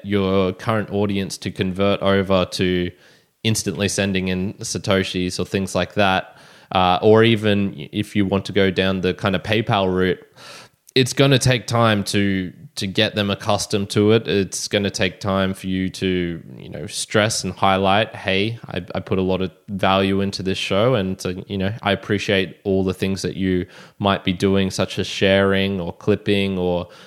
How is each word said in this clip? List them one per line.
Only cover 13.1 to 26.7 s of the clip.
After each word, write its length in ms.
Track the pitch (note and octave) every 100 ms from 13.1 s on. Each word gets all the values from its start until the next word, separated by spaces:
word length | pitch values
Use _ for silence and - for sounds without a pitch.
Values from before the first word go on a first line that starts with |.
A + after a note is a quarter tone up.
| G#2+
them 140 | G2+
accustomed 600 | G2 A2 G#2 - G#2+ G2
to 220 | - G#2
it. 160 | A2+ A2
It's 400 | G2 F#2 - -
gonna 220 | G#2 G2
take 320 | - F#2+ -
time 320 | G#2 F#2+ F#2+
for 140 | F#2 F#2+
you 200 | F#2 F#2
to, 560 | - F#2+ F2+ F2 E2 - B1+
you 120 | -
know, 160 | D#2+ F2+
stress 600 | - - A2 G#2+ - F#2+
and 80 |
highlight, 600 | F2 G2 F#2+ G2 G2 A2+
"Hey, 460 | - G2+ F#2+ G#2+ A#2 -
I, 180 | F#2 F2+
I 60 | F#2+
put 180 | F2+ F#2+
a 40 |
lot 200 | F#2 F#2
of 100 | F#2 - -
value 500 | G2 G2 F#2+ G2 G2
into 240 | G2 -
this 140 | F#2+ F#2
show, 380 | - F#2+ A#2 B2+
and, 300 | F#2 F#2+ G2
uh, 80 | F#2 -
you 100 | G2+
know, 160 | F#2+ A2+
I 120 | G#2
appreciate 640 | G2 - G2+ - G2 F2+ - G#2
all 180 | F#2+
the 100 | F#2+
things 280 | F#2 G2 G2
that 160 | F#2 -
you 300 | F#2+ F#2 F2 - - -
might 260 | G2+ F#2+ -
be 80 |
doing, 360 | F2+ G2 G2 F#2+
such 300 | - - -
as 80 | F#2
sharing 720 | - G2 G2 G2 G2 G2 G2
or 140 | E2+
clipping 640 | - - G2+ - G2+ G2 F#2+
or 320 | F2+